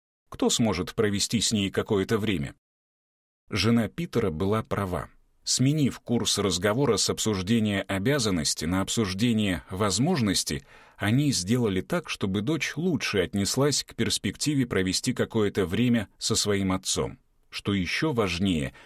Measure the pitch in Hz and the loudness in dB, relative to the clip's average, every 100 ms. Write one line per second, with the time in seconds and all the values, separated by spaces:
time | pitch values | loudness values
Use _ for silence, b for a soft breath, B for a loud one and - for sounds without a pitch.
0 | _ _ - - 240 - 113 90 87 - | _ _ -14 -2 0 2 2 0 -4 0
1 | 104 98 - 110 - 107 98 - - 101 | 0 0 0 0 0 0 0 -2 0 0
2 | 95 113 107 87 64 - _ _ _ _ | 2 0 0 -2 -4 -10 _ _ _ _
3 | _ _ _ _ - 104 107 117 101 - | _ _ _ _ -6 0 2 2 0 -6
4 | 170 120 101 78 95 110 - 98 95 85 | -4 0 0 0 0 0 -2 -4 -2 -4
5 | - - _ _ - - 127 156 127 - | -6 -16 _ _ -4 2 2 4 0 -2
6 | - 120 107 - 98 87 104 113 139 98 | -2 0 0 0 0 2 0 2 2 2
7 | - 90 110 98 92 117 107 98 - 95 | 0 0 0 0 2 2 2 0 -2 -2
8 | 107 147 110 90 71 - 80 92 98 - | 0 0 0 0 -2 -2 -2 0 0 0
9 | 101 95 123 107 104 85 - 92 104 92 | -2 0 2 2 0 -2 -6 -2 0 2
10 | 151 170 104 87 - 71 B B B B | 2 2 2 0 -2 -6 B B B B
11 | 101 127 147 87 90 123 113 95 - 175 | 0 2 2 0 0 2 2 0 -2 -4
12 | - - 98 98 110 156 - - 185 143 | -4 -6 -2 -2 0 -2 -4 -2 0 0
13 | - 101 - 101 98 - 147 - - - | 0 0 0 0 0 2 2 0 -4 -2
14 | 104 - 107 - - 143 120 98 92 90 | -2 0 -2 -2 0 0 2 2 2 0
15 | - - 104 113 101 - 90 98 123 120 | -2 -2 0 2 0 0 0 2 2 2
16 | 98 - - 107 104 101 95 92 - 90 | -2 -6 -2 0 0 0 0 0 -2 -2
17 | 62 - _ _ _ - - 101 87 - | -4 -6 _ _ _ -6 -2 0 0 -2
18 | 160 120 98 85 98 80 65 B | -2 0 0 0 0 0 -2 B